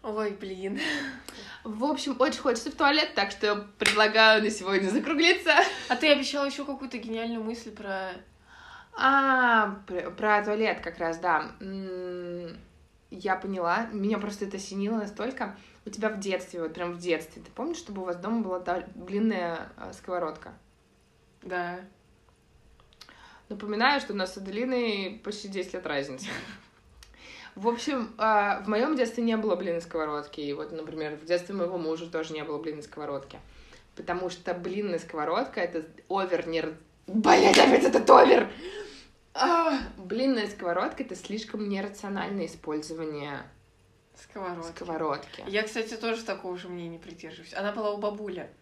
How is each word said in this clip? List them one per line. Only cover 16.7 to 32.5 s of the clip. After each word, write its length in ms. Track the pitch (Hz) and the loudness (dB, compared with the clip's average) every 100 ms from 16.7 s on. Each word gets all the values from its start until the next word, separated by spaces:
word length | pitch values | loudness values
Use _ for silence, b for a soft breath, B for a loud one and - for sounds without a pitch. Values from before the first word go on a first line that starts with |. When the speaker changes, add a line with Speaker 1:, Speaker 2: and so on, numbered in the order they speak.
Speaker 2:
прям 200 | 160 175 | -4 -6
в 60 | 175 | -6
детстве, 420 | 175 156 156 - | -2 -2 -2 -16
ты 80 | - | -18
помнишь, 260 | - 269 330 | -8 -6 -6
чтобы 260 | - 196 | -8 -8
у 20 | 185 | -6
вас 100 | 175 | -4
дома 260 | 190 233 | -2 -2
была 180 | 196 180 | -2 -4
та 260 | 180 180 - - | -2 -4 -4 -14
длинная, 760 | 180 202 220 196 175 165 - - | -6 0 2 2 -2 -4 -8 -14
э, 140 | - | -16
сковородка? 600 | - - 180 165 156 - - _ _ _ _ _ _ _ _ | -14 -6 -4 -4 -6 -16 -20 _ _ _ _ _ _ _ _
Speaker 1:
Да. 360 | 185 180 175 180 196 _ _ _ _ _ _ _ _ _ - _ - B B B _ | -6 -4 -4 -6 -12 _ _ _ _ _ _ _ _ _ -20 _ -20 B B B _
Speaker 2:
Напоминаю, 500 | 202 208 208 247 285 | -10 -6 2 4 2
что 120 | 277 | -2
у 20 | 202 | -4
нас 180 | 185 | -4
с 40 | - | -6
Аделиной 840 | 196 202 254 247 240 202 190 208 | -8 -6 -2 0 0 -2 -4 -8
почти 240 | - 208 202 | -10 -10 -8
десять 240 | 196 185 | -8 -6
лет 120 | 185 180 | -6 -4
разницы. 420 | 143 143 - - - - - - _ _ - - B B B B - | -4 -4 -8 -10 -10 -12 -18 -20 _ _ -20 -20 B B B B -4
В 120 | 208 | -2
общем, 460 | 233 285 269 220 - | 0 -2 -2 -4 0
а, 440 | 220 214 202 202 | 4 4 4 0
в 60 | 196 | 0
моем 280 | 214 269 302 | 0 2 2
детстве 280 | 233 240 | 0 2
не 140 | 233 220 | 0 2
было 180 | 214 175 | 2 0
блинной 260 | 190 170 | 0 -4
сковородки. 580 | - 165 156 147 143 - | -4 -4 -2 -4 -6 -8
И 120 | 143 | -6
вот, 180 | 143 151 | -6 -8
например, 440 | 160 156 160 151 151 | -10 -10 -6 -6 -8
в 80 | 160 | 0
детстве 280 | 175 175 | 0 0
моего 240 | 196 175 185 | -4 -2 -2
мужа 320 | 160 160 170 | -2 -4 -4
тоже 240 | 165 160 | -6 -4
не 100 | 156 | -6
было 140 | 147 | -6